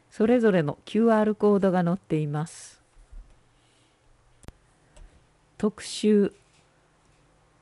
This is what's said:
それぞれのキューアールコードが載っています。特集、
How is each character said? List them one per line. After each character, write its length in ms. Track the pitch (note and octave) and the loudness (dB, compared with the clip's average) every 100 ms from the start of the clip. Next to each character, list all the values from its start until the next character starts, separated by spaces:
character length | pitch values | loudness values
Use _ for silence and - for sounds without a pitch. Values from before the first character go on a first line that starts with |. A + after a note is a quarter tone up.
| _ | _
そ 160 | - G#3+ | -2 0
れ 140 | B3 | 2
ぞ 100 | A3 | 2
れ 100 | F#3 | 2
の 160 | D3 - | -2 -6
キ 160 | - G#3+ | -6 0
ュ 80 | A#3 | 2
ー 100 | G#3+ | 2
ア 40 | |
ー 40 | G#3+ | 0
ル 100 | G#3+ | 0
コ 200 | G#3 G3+ | 2 2
ー 40 | |
ド 120 | F#3+ | 2
が 140 | F3+ E3+ | 0 -2
載 80 | |
っ 40 | F3+ | -4
て 200 | - D#3 | -4 -4
い 100 | D3+ | -4
ま 200 | D3+ E3 | -6 -8
す。 360 | - - - _ - - - - _ _ _ _ _ _ _ _ _ _ _ - _ _ _ _ - - _ _ _ _ - | -12 -20 -20 _ -20 -20 -20 -20 _ _ _ _ _ _ _ _ _ _ _ -20 _ _ _ _ -20 -20 _ _ _ _ -6
特 240 | G#3 - | -4 -4
集、 520 | - - G#3+ G#3 G3+ - _ _ _ _ _ _ _ _ _ _ _ _ | -14 -2 2 2 2 -4 _ _ _ _ _ _ _ _ _ _ _ _